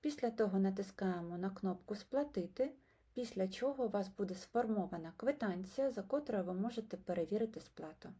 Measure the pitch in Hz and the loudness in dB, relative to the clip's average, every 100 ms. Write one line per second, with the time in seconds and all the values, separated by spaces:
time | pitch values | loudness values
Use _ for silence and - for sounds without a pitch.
0 | 302 294 240 226 214 190 190 190 196 - | -2 0 -2 4 4 6 4 4 -4 0
1 | - 180 170 175 190 190 190 185 - 208 | 0 0 -2 -4 -4 0 0 -2 -4 -6
2 | - 269 294 - 175 - 269 - _ _ | -2 0 0 -2 -4 0 -2 -2 _ _
3 | _ - 233 - 190 190 254 269 240 202 | _ -6 -4 0 0 2 0 2 2 2
4 | 190 - 196 185 - 233 233 214 185 170 | -2 -2 -2 -2 -2 0 2 2 2 -2
5 | 165 - 233 294 214 185 185 - 269 240 | -8 -2 0 2 0 0 -4 0 0 0
6 | 190 277 294 214 180 185 214 233 220 190 | 0 -2 0 0 0 0 0 -2 -6 -8
7 | - 175 165 208 226 220 - - 156 156 | -2 0 2 2 0 -2 -14 -12 -12 -12
8 | - 185 | -16 -16